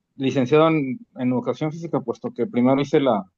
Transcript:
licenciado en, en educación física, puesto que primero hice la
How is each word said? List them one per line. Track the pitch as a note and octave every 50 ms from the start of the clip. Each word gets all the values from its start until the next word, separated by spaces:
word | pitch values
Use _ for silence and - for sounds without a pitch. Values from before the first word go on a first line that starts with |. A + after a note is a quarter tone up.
| _ _ _
licenciado | - C#3 C3+ A#2+ C#3 B2+ B2 C#3+ D3+ D#3 E3
en, | D#3+ D#3 C#3+ C3+ B2 A#2 - - _
en | - B2+ B2
educación | B2+ B2 A#2 - B2 - D3+ D#3
física, | D3 E3+ E3 E3 - D3
puesto | C3+ - A#2 - - B2 A#2+
que | - A#2 G#2+
primero | A2+ A#2+ A#2+ B2+ C3+ C3+
hice | C#3 C#3 - D#3
la | C#3 C3+ A#2 G2+ F#2+ - _